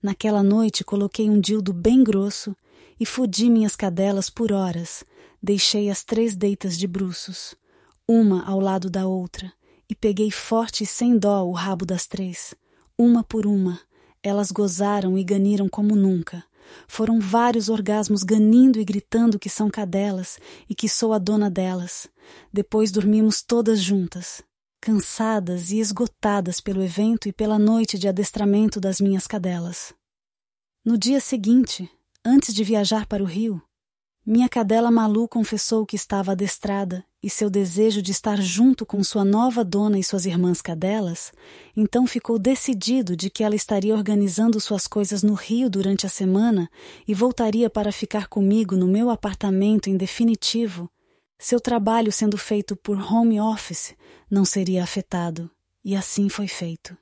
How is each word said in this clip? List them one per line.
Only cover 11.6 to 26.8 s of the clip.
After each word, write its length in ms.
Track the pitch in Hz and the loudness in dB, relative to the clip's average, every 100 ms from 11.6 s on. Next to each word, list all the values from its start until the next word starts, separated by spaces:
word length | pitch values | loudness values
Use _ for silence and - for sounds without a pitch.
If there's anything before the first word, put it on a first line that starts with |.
| 185 185 175 | -4 -4 -4
das 220 | 180 - | -4 -4
três. 480 | - 185 175 - - _ _ _ - | -6 -8 -8 -10 -14 _ _ _ 2
Uma 280 | 240 233 220 | 4 4 2
por 200 | 220 208 | -2 0
uma, 340 | 202 185 175 _ _ _ _ | 2 0 -4 _ _ _ _
elas 280 | 202 202 202 | -4 -2 -2
gozaram 680 | 196 202 175 202 208 190 190 | -2 -2 0 0 0 0 -2
e 60 | |
ganiram 440 | 185 202 196 208 196 | 0 0 2 2 0
como 300 | - 208 214 | 0 2 4
nunca. 460 | 190 180 165 175 - _ - - - | 4 2 -4 -12 -18 _ -20 -20 -12
Foram 320 | - 220 226 | -4 0 0
vários 520 | 196 226 240 233 202 | 2 2 2 0 0
orgasmos 540 | 220 202 208 208 208 | -2 0 -2 0 -2
ganindo 540 | 190 220 214 233 262 220 | 2 4 6 8 8 6
e 60 | |
gritando 560 | 190 196 - 226 233 208 | 0 -4 -2 2 2 2
que 100 | 202 | -4
são 200 | - 214 | -2 -2
cadelas 680 | 202 196 196 202 190 185 - - - - | -2 -4 -2 -2 -4 -8 -12 -16 -20 -14
e 80 | 202 | -6
que 140 | 220 | -2
sou 240 | - 226 | 0 0
a 40 | 214 | 0
dona 320 | 180 208 208 | 0 0 0
delas. 600 | 180 185 185 175 - - _ - - - | -2 -4 -4 -8 -10 -12 _ -20 -20 -8
Depois 400 | 196 202 214 220 | -6 -2 0 2
dormimos 500 | 196 196 214 220 208 | 2 2 4 4 0
todas 380 | - 233 220 220 | 0 0 2 0
juntas, 640 | 185 202 175 180 180 - _ _ _ _ | 0 -2 -2 -8 -12 -14 _ _ _ _
cansadas 880 | - 214 180 - 220 220 175 180 175 | -2 0 0 -2 -2 -2 -2 -6 -4
e 80 | 208 | -2
esgotadas 800 | 214 202 240 _ 214 202 180 175 | -2 -2 -4 _ -2 0 -2 -4
pelo 240 | - 190 | -4 -2